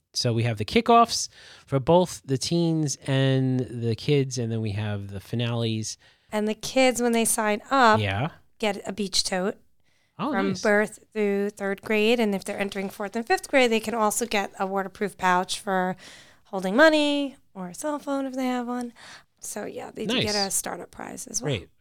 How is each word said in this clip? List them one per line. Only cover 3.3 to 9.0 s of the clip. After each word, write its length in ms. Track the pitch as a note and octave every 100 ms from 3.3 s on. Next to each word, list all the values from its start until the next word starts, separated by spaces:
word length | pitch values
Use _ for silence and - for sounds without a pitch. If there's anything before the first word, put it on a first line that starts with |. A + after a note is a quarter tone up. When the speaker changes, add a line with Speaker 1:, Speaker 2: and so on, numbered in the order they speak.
| C3 C3 B2+
Speaker 1:
the 340 | B2 A#2+ A#2 A2
kids, 440 | - D3 C3+ B2
and 120 | A2+
then 100 | A2+
we 100 | A2
have 380 | G2+ G#2+ G2+ G2+
the 80 | G2+
finales. 760 | - A#2 A#2+ A#2 A2+ A2 A2+ - - _ _
Speaker 2:
And 160 | G#3+ G#3+
the 80 | G#3+
kids, 440 | - C4 C4 B3
when 100 | A#3+
they 120 | A3+
sign 380 | A3+ - G#3+ G#3 -
up, 300 | C4+ A#3 G#3+
Speaker 1:
Yeah. 300 | G3+ G2+ D3 - _ _
Speaker 2:
get 240 | - G3 -
a 40 |
beach 320 | F#3+